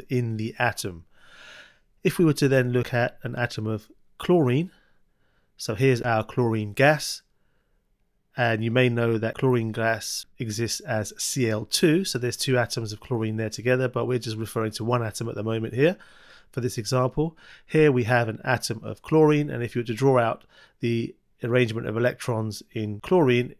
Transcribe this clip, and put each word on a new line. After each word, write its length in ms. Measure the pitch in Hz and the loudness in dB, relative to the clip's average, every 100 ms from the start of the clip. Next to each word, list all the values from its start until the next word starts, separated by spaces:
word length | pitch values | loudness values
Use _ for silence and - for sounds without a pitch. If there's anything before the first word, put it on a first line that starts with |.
| - | -4
in 260 | 127 117 110 | -4 -2 -4
the 180 | 110 - | -6 -2
atom. 480 | 120 - 104 85 - _ - - - - - _ _ _ | -2 -2 -10 -10 -18 _ -20 -20 -20 -20 -20 _ _ _
If 140 | 180 - | -2 2
we 80 | 165 | 2
were 80 | |
to 140 | 143 143 | 4 4
then 240 | 131 123 | 4 2
look 200 | 123 120 | 0 0
at 260 | 120 123 - | 0 -2 -4
an 120 | 117 | -10
atom 320 | 120 120 - 110 | -4 -4 -4 -4
of 220 | 110 - - _ - | -6 -8 -20 _ -8
chlorine, 540 | - 175 131 127 180 _ _ _ _ _ _ _ _ - | 2 4 4 2 0 _ _ _ _ _ _ _ _ -14
so 180 | - | -8
here's 280 | 104 135 123 | 0 2 2
our 200 | 123 113 | 2 -2
chlorine 520 | 110 - 120 110 104 | -2 0 0 0 -2
gas, 480 | 101 135 151 - - _ _ _ _ _ _ _ _ _ _ _ - | 2 4 4 -2 -10 _ _ _ _ _ _ _ _ _ _ _ -4
and 260 | 120 113 | -2 0
you 80 | 113 | 0
may 200 | 120 127 | 2 2
know 260 | 120 117 113 | 2 0 0
that 220 | 110 - | -2 0
chlorine 340 | 135 123 113 | 2 2 0
gas 540 | 110 113 110 - - - - | -2 0 -2 -4 -10 -10 -10
exists 420 | 117 104 117 - | -8 -4 -4 -4
as 340 | - 110 104 - | -4 -4 -4 -6
C 320 | - - 117 | -6 -2 0
L 160 | 107 | -2
two, 400 | 113 - 170 160 | -2 0 2 2
so 140 | 190 127 | 0 -4
there's 180 | 123 - | -6 -6
two 220 | - 127 | 0 0
atoms 340 | 113 - 110 | 0 -4 -8
of 80 | 107 | -10
chlorine 380 | - 120 110 110 | -6 -4 -2 -4
there 100 | 110 | -6
together, 400 | - 113 127 127 | -4 0 0 0
but 160 | 123 | -2
we're 140 | 117 127 | -2 -2
just 180 | 113 110 | -4 -8
referring 360 | 113 117 110 | -6 -4 -4
to 120 | - | -4
one 180 | 110 123 | -2 -2
atom 280 | 113 - 113 | -2 -6 -8
at 40 | |
the 80 | 104 | -6
moment 300 | 107 113 113 | -4 -4 -4
here 240 | 113 151 202 - - - - _ | 2 2 2 -10 -20 -20 -20 _
for 100 | - | -6
this 160 | 120 - | -6 -4
example. 640 | 104 127 127 - 160 - - - | -2 0 0 0 -4 -4 -20 -20
Here 260 | - 156 151 | -2 4 6
we 140 | 127 | 4
have 240 | 113 123 113 | 4 2 2
an 120 | 107 | -4
atom 380 | - 127 - 110 | -2 -2 -2 -8
of 160 | 110 110 | -8 -12
chlorine, 480 | - 156 151 151 147 | 0 4 6 4 0
and 140 | 123 | -4
if 120 | 117 | -4
you 60 | 123 | -4
were 60 | 117 | -4
to 80 | |
draw 240 | 110 135 131 | 0 4 4
out 260 | 113 - _ _ - - | 2 -2 _ _ -20 -6
the 340 | 120 117 117 - _ _ | -2 -2 -4 -10 _ _
arrangement 440 | 117 123 120 110 - | 0 2 2 0 -4
of 80 | 110 | 0
electrons 640 | 123 - - 113 110 104 - | 0 -2 -4 -4 -4 -8 -10
in 300 | 117 107 104 | -6 -6 -6
chlorine, 520 | - 185 139 123 123 - | 0 4 4 4 0 -8